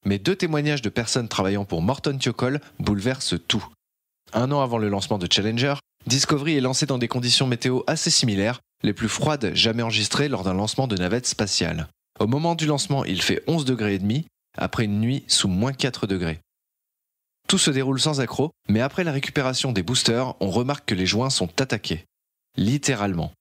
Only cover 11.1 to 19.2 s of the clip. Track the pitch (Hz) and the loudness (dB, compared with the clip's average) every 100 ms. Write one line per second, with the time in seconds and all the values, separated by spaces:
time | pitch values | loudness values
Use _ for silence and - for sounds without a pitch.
11.1 | 117 - - 104 - 85 80 78 _ _ | 0 -2 -2 -2 0 0 -2 -8 _ _
12.1 | - 104 135 165 170 156 143 - 139 - | -2 0 2 2 0 0 0 0 0 0
13.1 | 92 - 98 - 165 131 123 104 98 98 | -2 0 -2 0 0 0 0 0 0 0
14.1 | 127 165 _ _ - 92 - 110 101 113 | 0 -4 _ _ -6 -4 -2 0 2 0
15.1 | 135 - - 98 92 120 135 139 - 104 | -2 0 0 2 2 0 0 -2 -2 -2
16.1 | 95 85 80 _ _ _ _ _ _ _ | -2 -2 -4 _ _ _ _ _ _ _
17.1 | _ _ _ _ 196 - 135 131 131 156 | _ _ _ _ 2 2 2 0 0 0
18.1 | 143 123 - 147 _ - 104 131 - 175 | 0 -2 0 -2 _ 0 2 2 0 0
19.1 | 139 | 0